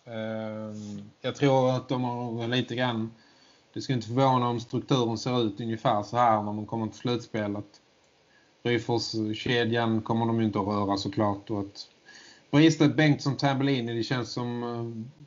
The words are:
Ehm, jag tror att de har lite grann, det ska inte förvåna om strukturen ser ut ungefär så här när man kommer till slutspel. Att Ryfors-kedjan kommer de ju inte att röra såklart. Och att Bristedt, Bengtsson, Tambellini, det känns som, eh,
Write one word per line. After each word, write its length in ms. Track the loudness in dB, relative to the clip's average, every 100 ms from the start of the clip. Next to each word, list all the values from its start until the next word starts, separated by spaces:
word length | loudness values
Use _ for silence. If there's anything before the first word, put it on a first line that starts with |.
Ehm, 1080 | -12 -8 -6 -6 -6 -8 -10 -10 -10 -12 -14 -10
jag 140 | -8
tror 360 | 2 4 6 4
att 180 | 2 -2
de 160 | -2
har 440 | -2 -4 -4 -4 -2
lite 260 | 0 0
grann, 360 | 0 0 0 -4 -8 _ _ _ _ _
det 80 | -8
ska 120 | -4
inte 140 | -4 -2
förvåna 420 | 2 4 4 2
om 120 | -2
strukturen 580 | -4 -4 0 2 2 -2
ser 240 | -2 0
ut 180 | 0 -2
ungefär 420 | -6 -2 0 0
så 140 | 0 2
här 260 | 4 4
när 100 | 0
man 140 | -6 -6
kommer 200 | -4 -4
till 120 | -4
slutspel. 580 | -4 -4 -4 -4 -4 -4
Att 240 | -8 -16 _ _ _ _ _ _ _ _
Ryfors-kedjan 1400 | -2 0 0 -2 -2 -4 -4 -2 0 0 2 2 2 0
kommer 240 | 0 0 0
de 120 | 2
ju 60 | 2
inte 120 | 0
att 80 | 0
röra 300 | 0 0 -2
såklart. 540 | -2 0 0 0 -4
Och 100 | -6
att 280 | -6 -10 -18 _ -20 -20 -20 -20 _
Bristedt, 460 | 6 6 6 4 6
Bengtsson, 400 | 4 4 0 0
Tambellini, 580 | 0 2 2 0 -2
det 80 | -2
känns 300 | -2 -2 -4
som, 300 | -6 -4 -4
eh, 520 | -6 -6 -6 -8 -12 -16